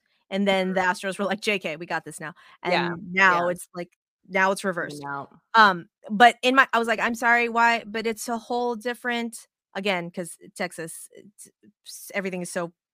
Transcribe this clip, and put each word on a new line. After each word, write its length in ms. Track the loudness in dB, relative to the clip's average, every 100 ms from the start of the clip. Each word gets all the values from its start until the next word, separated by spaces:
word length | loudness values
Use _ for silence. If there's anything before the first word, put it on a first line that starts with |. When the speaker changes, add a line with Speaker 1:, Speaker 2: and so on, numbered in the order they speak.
| _ _ _
Speaker 1:
and 180 | 0 2
then 260 | 2 2
the 80 | 0
Speaker 2:
Mm-hmm. 0 |
Speaker 1:
Astros 380 | 0 0 -4 -4
were 60 | -2
like, 160 | -2
"J 180 | -2 -2
K, 180 | -4 -8
we 80 | -6
got 180 | -6 -6
this 140 | -12
now." 140 | -14 -14 -20 -10
And 120 | -2 0
Speaker 2:
Yeah, 200 | 0 -6 -4
Speaker 1:
now 340 | 4 6 6 2
Speaker 2:
yeah. 20 |
Speaker 1:
it's 180 | -4 -8 -14
like, 160 | -14 _ _ _ _
now 220 | 2 2
it's 120 | 2 -2 -4
Speaker 2:
Even 220 | -6 -10
Speaker 1:
reversed. 20 | -10
Speaker 2:
out. 340 | -10 -10 _ _ 6
Speaker 1:
Um, 340 | 6 4 -4 _ -8
but 260 | 6 6 6
in 120 | 2 4
my, 120 | 4
I 60 | 2
was 80 | 0
like, 100 | 0
"I'm 160 | -2 0
sorry, 340 | 2 2 2
why?" 340 | 2 2 2 -4
But 200 | -6 -4
it's 220 | -6 -6
a 80 | -8
whole 380 | -4 -4 -2 -4
different, 720 | -8 -6 -4 -4 -6 -10 -20 _ _ -6
again, 360 | -2 -2 -4
'cause 260 | -10 -12 -14 -20 -10
Texas, 540 | -10 -8 -14 -14 -18
it's, 360 | -20 -20 _ -20 _ -20 _ -20
s-, 240 | -20 -10 -8
everything 260 | -6 -6
is 80 | -8
so 220 | -6 -8 -10 _